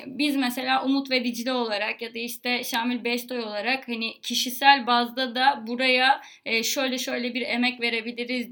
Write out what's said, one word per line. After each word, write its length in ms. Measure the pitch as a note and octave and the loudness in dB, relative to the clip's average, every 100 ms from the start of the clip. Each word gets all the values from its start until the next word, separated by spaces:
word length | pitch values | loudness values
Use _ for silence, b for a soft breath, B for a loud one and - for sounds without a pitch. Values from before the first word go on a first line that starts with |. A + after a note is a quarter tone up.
| - | -4
biz 300 | C4 D4 C4+ | 0 0 2
mesela 500 | B3 B3 B3+ C4 B3+ | 0 -2 0 0 2
Umut 260 | C#4 C4+ | 0 2
ve 120 | B3+ | 0
Dicle 300 | A#3+ A#3 A#3+ | 0 -4 -2
olarak 480 | B3+ A3+ G3+ G#3+ A3+ | -2 -2 -2 -4 -6
ya 120 | A3+ | -8
da 60 | A#3 | -8
işte 440 | A#3 - B3 B3 | -8 -6 -2 -2
Şamil 400 | B3 A#3+ A#3+ B3 | -2 -2 0 -2
Beştoy 360 | A#3+ A#3+ A#3+ B3 | -2 -2 -4 -6
olarak 480 | A3 G#3 G#3+ C4 C4 | -4 -4 -2 -2 -4
hani 340 | A#3 A3+ - | -6 -6 -8
kişisel 640 | - A#3+ B3+ A#3+ C#4 C#4 A#3 | -6 -2 -2 4 6 6 6
bazda 480 | A#3+ A#3+ A#3+ C4 A#3 | 2 2 -2 -4 2
da 280 | C4 B3+ A3 | 2 2 -2
buraya, 540 | A#3+ C4 B3+ C4 C4+ B B - | 0 2 6 6 4 B B -2
e, 180 | A3+ | 0
"Şöyle 340 | A#3 D4 C4 A#3+ | 0 0 0 0
şöyle 360 | B3+ B3 B3 | -2 -2 -2
bir 80 | A#3+ | -4
emek 400 | A#3+ A#3+ B3 B3 | -2 0 0 0
verebiliriz." 500 | A#3 A#3 A3 A#3+ A#3+ B3+ A#3 | -2 -2 -4 -6 -4 -4 -4